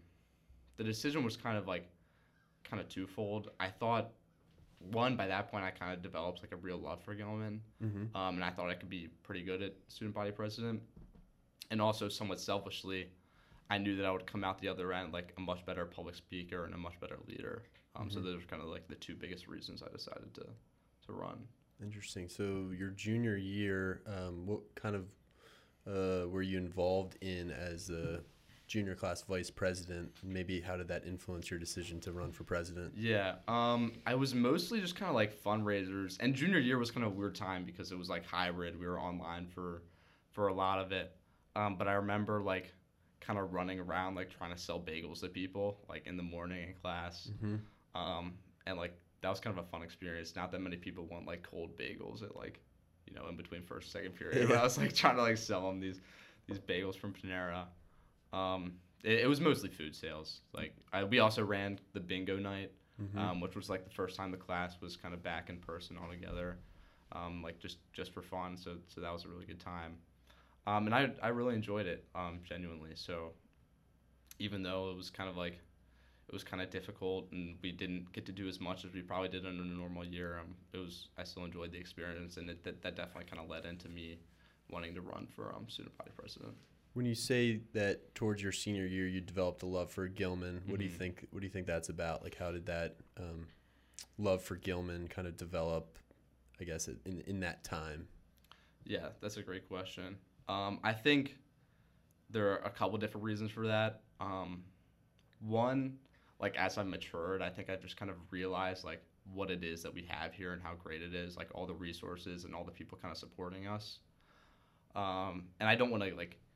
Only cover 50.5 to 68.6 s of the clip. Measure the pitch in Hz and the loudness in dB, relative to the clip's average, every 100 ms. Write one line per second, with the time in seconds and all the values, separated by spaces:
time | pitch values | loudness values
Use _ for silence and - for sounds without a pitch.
50.5 | 92 90 87 90 87 82 85 85 87 - | -2 -4 -4 -6 -8 -8 -8 -6 -8 -8
51.5 | 85 85 - 60 90 90 110 104 - 113 | -8 -6 -4 -6 -4 -8 -8 -8 -8 -10
52.5 | - - - _ - - - 82 85 85 | -12 -20 -20 _ -20 -14 -10 -8 -8 -8
53.5 | 87 87 - - 98 92 90 87 - 123 | -10 -8 -10 -6 -6 -6 -6 2 6 8
54.5 | 117 - 143 143 - 151 123 117 110 - | 8 8 6 4 8 8 10 8 6 2
55.5 | 95 95 95 95 92 - - - - - | 2 2 2 -2 -4 -10 -20 -20 -18 -8
56.5 | 101 95 90 95 92 104 98 95 92 90 | -6 0 2 0 -2 -6 -4 -2 0 0
57.5 | 90 87 90 - - - - - 92 95 | -2 -6 -12 -20 -20 -20 -20 -4 0 2
58.5 | 92 90 90 - - 110 113 127 143 160 | 2 -2 -8 -16 -2 6 8 8 8 6
59.5 | 120 92 - 78 78 80 78 80 - - | 6 2 -4 -6 -4 -6 -6 -8 -10 -10
60.5 | - 80 - - 98 101 120 110 113 104 | -6 -6 -8 -2 0 6 8 8 8 2
61.5 | 98 98 98 - 101 90 92 92 98 101 | 2 0 -2 -6 -6 -2 0 0 0 0
62.5 | 98 98 - - - 98 98 90 87 90 | -2 -6 -10 -18 -8 -4 0 2 2 0
63.5 | 104 98 92 92 - 92 - 95 92 - | -2 -2 -4 -4 -4 -4 -2 -4 -4 -2
64.5 | 87 90 - 87 - 90 87 87 82 85 | 0 0 -4 -10 -8 -8 -6 -4 -4 -4
65.5 | 87 85 82 - 87 87 87 87 87 90 | -10 -8 -10 -8 -10 -8 -8 -6 -4 -4
66.5 | 87 - - - - - 85 87 87 82 | -6 -12 -20 -20 -20 -12 -8 -6 -6 -8
67.5 | - 92 - - - 90 90 87 92 90 | -8 -10 -12 -12 -8 -6 -8 -6 -4 -4
68.5 | 90 | -6